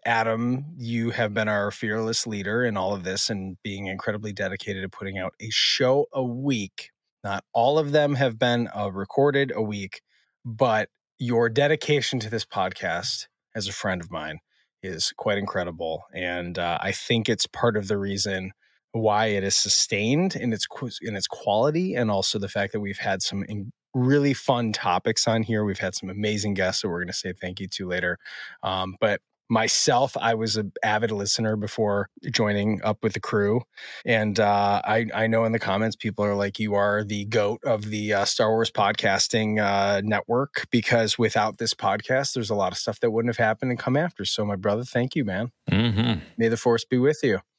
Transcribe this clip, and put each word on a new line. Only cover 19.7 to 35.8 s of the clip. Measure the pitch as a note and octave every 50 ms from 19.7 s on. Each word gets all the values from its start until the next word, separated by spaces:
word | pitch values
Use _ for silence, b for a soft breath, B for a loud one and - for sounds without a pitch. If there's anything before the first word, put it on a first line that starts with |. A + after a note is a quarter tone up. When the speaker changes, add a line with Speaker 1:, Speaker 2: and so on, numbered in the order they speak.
| - - - - A2 G2 G#2+ A2+ C3+ D#3 F#3 G3 -
Speaker 1:
in | - B2+ A#2+
its | A2 G2 -
qu-, | - - - C3+ A#2 - -
in | - A2+ G#2
its | G2 F#2+
quality, | - - - - - G2+ G#2+ B2 D3+ D3+ E3+ F#3 F#3+ -
and | - A#2+ G#2+
also | G2+ G2 F#2+ - - G#2
the | G2 F#2+
fact | - G#2 G2+ G2
that | - G#2+
we've | G#2 G2 G2 -
had | - G#2+ F#2+ F#2+
some | - - - G2+ G2+
in-, | - G#2+ G#2 G2 A#2+ - _ _ _ -
really | C3 B2 C3 C#3+ D3 C#3+ C#3+
fun | B2+ - - - B2+ A#2+ A#2 A2
topics | G#2+ - - F#2+ F2 F#2 - - - - -
on | A#2 A2+ A2+
here. | G#2+ A2 A2+ G#2+ G#2+
We've | G2+ F#2+ -
had | G2 F#2 F#2
some | - - F#2
amazing | F#2+ G#2 G#2 G#2+ G#2+ G#2 G2+ G2+ G2
guests | F#2+ F#2 F#2 F#2+ -
that | - G2
we're | E2+ F2
gonna | F2+ F2+
say | - - - F#2+
thank | F2+ - - F2+ F#2+ -
you | F#2+
to | F#2 - - G2 F2+
later. | F2+ F2+ F2+ F2+ F2 B B B B B B B B B
Um, | - F#2+ F#2+ F#2+ F#2+ F#2+ F#2+ -
but | - G#2+ G2+ - - _ _ _ _ -
myself, | A#2 A2 A2 G2+ - - - D3+ C3 A#2+ C#3 B2 - -
I | - A#2 A#2
was | A2 A2+ A2 G#2 A2
an | G#2 F#2+ - -
avid | - A2 G#2+ G#2+ A2+ G#2+
listener | G#2+ G2+ G2+ G2+ - - A2 G#2+ A2
before | G#2+ G#2+ G2 - - A2 G#2 G2+ G2+ G2 - _ - - -
joining | A2+ - A2 G#2 G#2 G2+ G2+ G#2+ G#2+ G2
up | - G#2+ G2+ -
with | - A2 -
the | -
crew. | - - - G#2 G2+ G2+ A2 B2 - B B B B B B B B
And, | - A#2 A2 G#2+ G#2+ G2 A2+
uh, | G#2+ G2+ G2+ G2+ G2+ G2+ G2+ G2 -
I, | - A2+ A2+ A#2 A2 -
I | G#2+ A2+
know | A2+ A2+ A2+ A2+
in | A2
the | A2+ A2
comments, | - G2 F#2+ G2+